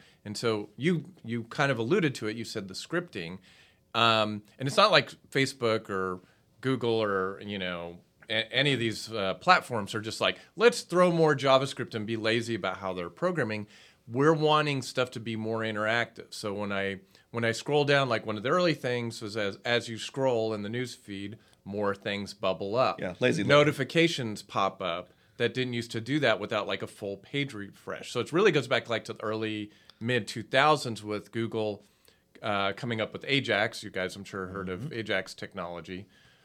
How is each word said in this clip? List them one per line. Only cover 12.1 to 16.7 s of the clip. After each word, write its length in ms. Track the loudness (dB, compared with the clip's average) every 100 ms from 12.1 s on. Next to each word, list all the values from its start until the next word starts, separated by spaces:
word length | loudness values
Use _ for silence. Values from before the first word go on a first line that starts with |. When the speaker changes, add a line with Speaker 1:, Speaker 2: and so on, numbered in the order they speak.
| -2
Speaker 1:
lazy 380 | 2 2 0 -2
about 220 | -2 -4
how 160 | -4
they're 160 | -4 -6
programming." 580 | -4 -2 0 -2 -2 -8 -14 -20 _ -6
We're 240 | 2 4
wanting 480 | 6 6 4 4 0
stuff 280 | -2 -2 -2
to 80 | -4
be 160 | -6 -4
more 240 | -2 -2
interactive. 640 | -2 0 2 2 0 -6 -14
So 200 | -8 -6
when 180 | -4 -2